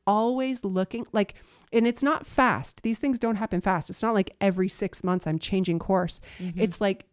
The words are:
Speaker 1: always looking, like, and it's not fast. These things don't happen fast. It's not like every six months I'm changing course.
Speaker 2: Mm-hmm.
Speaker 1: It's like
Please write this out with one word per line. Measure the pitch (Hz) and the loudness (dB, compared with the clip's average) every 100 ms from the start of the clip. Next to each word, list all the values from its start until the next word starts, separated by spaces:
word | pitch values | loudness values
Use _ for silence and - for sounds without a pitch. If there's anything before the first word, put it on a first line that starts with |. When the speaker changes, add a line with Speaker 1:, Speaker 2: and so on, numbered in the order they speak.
| 196 | 0
Speaker 1:
always | 208 233 254 262 247 | 2 2 0 -2 -4
looking, | 196 185 190 233 - | -2 -2 -2 -4 -4
like, | 214 196 - - - _ | -2 -2 -4 -20 -20 _
and | 233 233 | 2 2
it's | 240 | 2
not | 277 311 - | 0 -2 -2
fast. | - 247 120 - - | 2 4 2 -4 -6
These | 226 220 | -4 -2
things | 277 240 | -2 0
don't | 233 208 | 0 -2
happen | 220 180 | -2 -2
fast. | 196 175 - | 0 0 -2
It's | - | -2
not | 220 | 2
like | 214 185 - | 2 2 0
every | 196 185 185 | 0 2 0
six | - 196 - | -2 -4 -2
months | 180 180 | -2 0
I'm | 160 160 | 0 -4
changing | - 190 180 165 | 0 0 2 0
course. | - 190 170 - - - | 2 2 0 -4 -12 -10
Speaker 2:
Mm-hmm. | 180 175 | -6 -2
Speaker 1:
It's | 202 - | -2 0
like | 202 196 - | -2 -2 -8